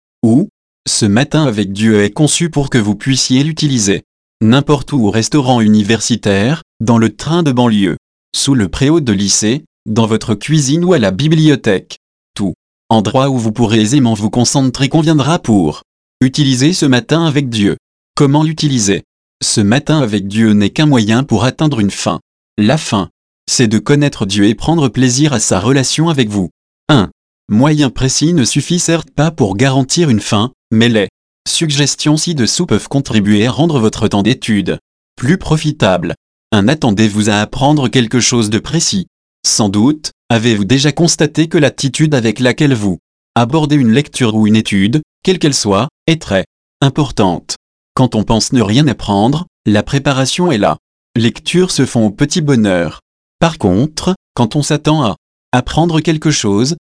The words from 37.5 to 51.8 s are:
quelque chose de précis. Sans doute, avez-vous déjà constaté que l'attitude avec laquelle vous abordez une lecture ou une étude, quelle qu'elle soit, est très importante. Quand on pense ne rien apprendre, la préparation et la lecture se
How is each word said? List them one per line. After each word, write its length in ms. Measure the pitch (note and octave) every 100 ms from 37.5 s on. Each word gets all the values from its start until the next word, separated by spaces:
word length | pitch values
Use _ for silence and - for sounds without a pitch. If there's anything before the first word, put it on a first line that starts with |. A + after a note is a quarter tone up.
| - C3+ D3+ B2+
quelque 320 | C3 A2+ B2
chose 300 | - B2 G#2+
de 80 | G#2+
précis. 480 | - E3 - G2+ F2 _ _ _
Sans 260 | - - G#2+
doute, 420 | G2+ A#2+ D#3 - - -
avez-vous 380 | A#2 A#2 G#2+ G2
déjà 260 | C3+ D3
constaté 560 | C#3+ E3 - D3+ D3+ E3
que 80 | F3
l'attitude 580 | C#3 - C3+ - D#3
avec 260 | C#3+ A2+ G#2+
laquelle 340 | B2+ A#2+ D3
vous 240 | B2 G#2 E2+ _ _ _
abordez 420 | - A#2+ D#3+ D3+ D3
une 160 | B2
lecture 420 | A2+ D3 - A#2+
ou 120 | G#2+ G#2+
une 80 |
étude, 460 | A2 A2 G2 G2 C#3 - _
quelle 140 | - F#3
qu'elle 160 | D#3+
soit, 340 | C3+ G#2+ G2 C3 - -
est 140 | D#3+
très 240 | - G3 F3 _ _ _
importante. 720 | C#3 B2+ C#3 - G2 E2 - - _ _ _
Quand 200 | - B2+
on 80 | A2
pense 300 | F#2+ A2+ -
ne 100 | C3
rien 240 | G2+ A2+ D3+
apprendre, 600 | G#2+ - G2+ A2 D3+ F3+ _ -
la 160 | G#2
préparation 680 | - C#3 C3+ C3 C3 - F3+
et 60 | A#2+
la 180 | F#2+ D#2 _ _ _ -
lecture 540 | A2+ - - E3+ F3+
se 140 | -